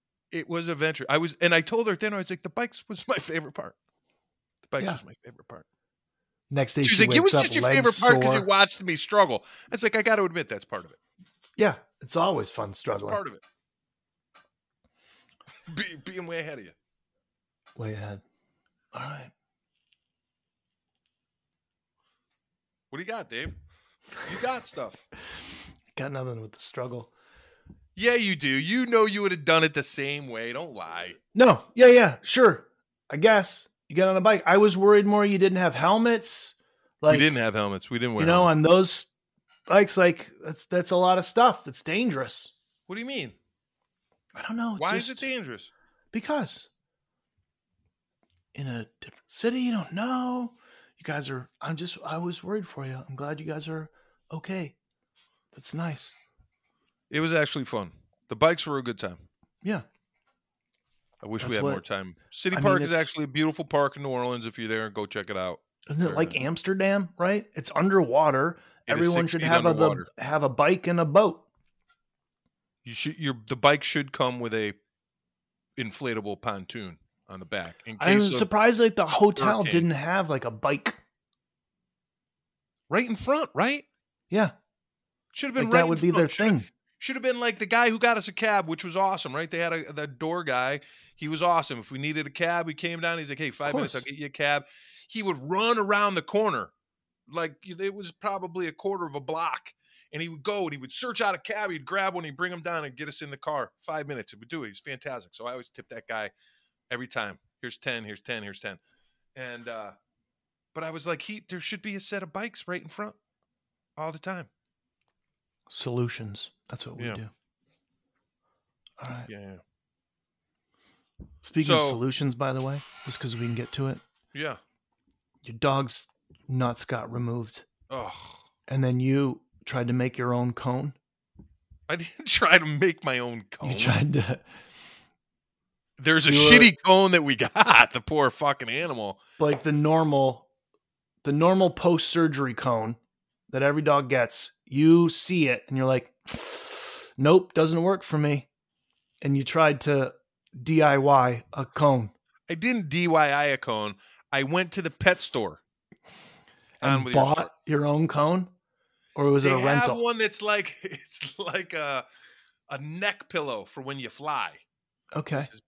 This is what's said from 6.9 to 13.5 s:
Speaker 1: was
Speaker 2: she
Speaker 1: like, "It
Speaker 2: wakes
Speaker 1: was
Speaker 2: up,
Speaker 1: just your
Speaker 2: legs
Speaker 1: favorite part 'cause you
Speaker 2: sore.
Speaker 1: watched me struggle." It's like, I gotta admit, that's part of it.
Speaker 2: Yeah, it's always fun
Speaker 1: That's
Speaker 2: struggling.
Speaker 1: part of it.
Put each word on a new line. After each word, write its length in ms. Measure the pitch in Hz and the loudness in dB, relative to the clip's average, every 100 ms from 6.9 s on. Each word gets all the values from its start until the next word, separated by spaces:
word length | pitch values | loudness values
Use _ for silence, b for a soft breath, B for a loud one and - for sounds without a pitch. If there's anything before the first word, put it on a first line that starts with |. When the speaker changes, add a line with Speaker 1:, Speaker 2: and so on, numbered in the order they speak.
Speaker 1:
was 60 | 196 | 6
Speaker 2:
she 80 | 220 | 6
Speaker 1:
like, 80 | 285 | 6
"It 40 | |
Speaker 2:
wakes 120 | 370 | 6
Speaker 1:
was 20 | |
Speaker 2:
up, 80 | 151 - | 4 2
Speaker 1:
just 80 | 320 | 2
your 60 | |
Speaker 2:
legs 100 | 254 | 2
Speaker 1:
favorite 240 | 269 240 - | 4 4 4
part 240 | 240 240 | 6 6
'cause 100 | - | 4
you 40 | - | 2
Speaker 2:
sore. 80 | 190 | 2
Speaker 1:
watched 360 | 196 196 - | 4 4 2
me 100 | 180 | -6
struggle." 500 | 156 - 208 175 113 - B B | -6 0 2 4 0 -6 B B
It's 100 | 233 | -4
like, 140 | 226 220 | 0 0
I 60 | |
gotta 200 | 220 214 | 2 2
admit, 260 | 185 165 131 | 0 -2 -8
that's 160 | 104 | -10
part 200 | - 98 | -10 -12
of 80 | 85 | -12
it. 60 | - _ _ _ _ _ - | -20 _ _ _ _ _ 0
Speaker 2:
Yeah, 180 | 208 127 - _ | 0 0 -10 _
it's 140 | - | -6
always 360 | 165 185 151 107 | 0 0 0 -4
fun 160 | - 104 | -8 -8
Speaker 1:
That's 80 | 98 | -8
Speaker 2:
struggling. 340 | - 101 101 | -6 -6 -6
Speaker 1:
part 140 | 101 98 | -8 -8
of 80 | |
it. 100 | 104 _ | -14 _